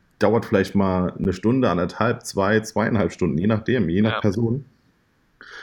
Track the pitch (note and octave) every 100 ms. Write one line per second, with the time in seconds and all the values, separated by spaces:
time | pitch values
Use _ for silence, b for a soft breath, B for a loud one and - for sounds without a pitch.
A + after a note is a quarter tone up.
0 | _ _ G#2 A2+ - G2+ F#2+ G2+ F#2+ F#2
1 | F2+ - G2 F#2 A2 C3 A#2 F2 F2+ -
2 | A#2+ A#2 - G2 F#2+ A2 A2 G2+ A2 G2+
3 | F2 - F2 D2 G2+ G#2+ - B2+ E2 F2+
4 | A2 A2 G#2+ G2+ A2+ C3+ - _ _ _
5 | _ _ _ _ B B